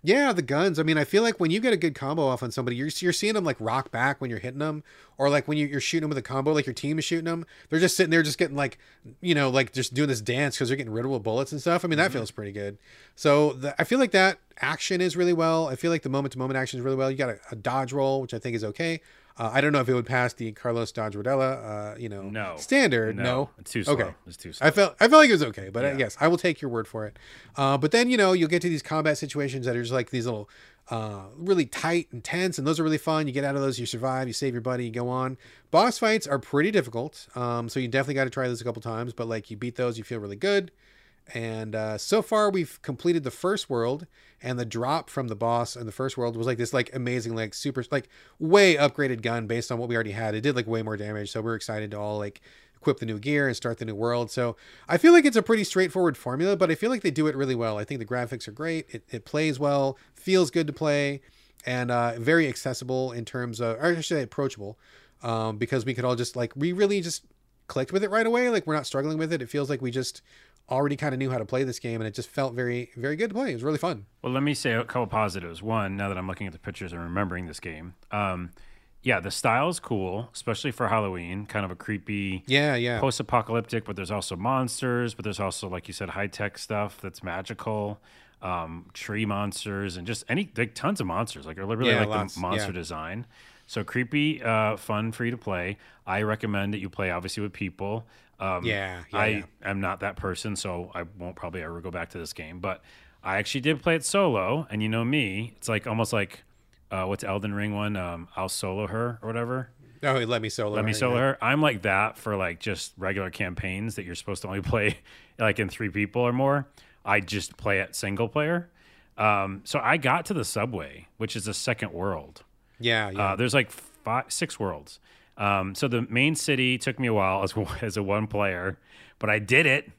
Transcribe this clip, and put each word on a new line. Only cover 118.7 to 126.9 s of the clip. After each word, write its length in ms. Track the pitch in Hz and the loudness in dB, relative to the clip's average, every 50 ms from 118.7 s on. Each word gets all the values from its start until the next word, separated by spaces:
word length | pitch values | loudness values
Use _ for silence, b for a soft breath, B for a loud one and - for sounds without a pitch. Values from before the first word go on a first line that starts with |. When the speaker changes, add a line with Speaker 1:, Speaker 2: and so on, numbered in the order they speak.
| b b b b b b b b b | b b b b b b b b b
Speaker 2:
Um, 460 | - 107 107 104 101 98 98 98 104 - | 2 4 4 4 4 2 -2 -4 -8 -8
so 160 | - - 147 | -4 -2 0
I 140 | 117 117 151 | 2 2 2
got 300 | 170 135 131 135 170 165 | 4 4 2 2 2 0
to 80 | - 208 | -2 -4
the 100 | 156 110 | -2 -2
subway, 640 | - - 110 104 127 117 90 76 69 - - - _ _ | -2 -2 -2 -2 -2 -2 -6 -8 -8 -14 -18 -20 _ _
which 180 | _ 110 107 - | _ -8 -6 -6
is 120 | 113 90 107 | -6 -6 -6
a 60 | 101 | -6
second 380 | - - 131 120 - 113 95 | -4 -2 -2 -2 -2 -4 -8
world. 500 | 82 82 92 98 90 78 71 - - - - _ _ _ _ _ _ _ | -6 -4 -4 -2 -4 -4 -8 -12 -20 -20 -20 _ _ _ _ _ _ _
Speaker 1:
Yeah, 320 | 117 120 117 110 107 101 | 0 2 2 2 0 -2
yeah. 220 | 95 101 101 95 | -2 0 0 0
Speaker 2:
Uh, 40 | 95 | 2
there's, 180 | 95 123 120 127 | 0 0 2 2
like, 160 | 139 113 - | 2 0 0
five, 560 | - - - - _ _ _ 113 113 127 - - | -8 -18 -18 -20 _ _ _ -2 -2 -2 -2 -4
six 320 | - - - - - - | -4 -4 -4 -6 -4 -4
worlds. 400 | 107 95 82 76 73 - - - b b b b b b b - | -4 -4 -4 -6 -12 -18 -20 -20 b b b b b b b -2
Um, 360 | 104 101 101 98 95 95 95 | 0 2 2 2 0 -2 -2
so 120 | - - 131 | -2 0 0
the 140 | 120 120 | 2 0
main 320 | 117 - 113 120 135 151 160 | 0 0 2 2 4 4 2
city 440 | 147 - - 143 127 127 127 127 120 | 0 0 0 0 2 2 0 0 0
took 200 | - 139 | -2 -4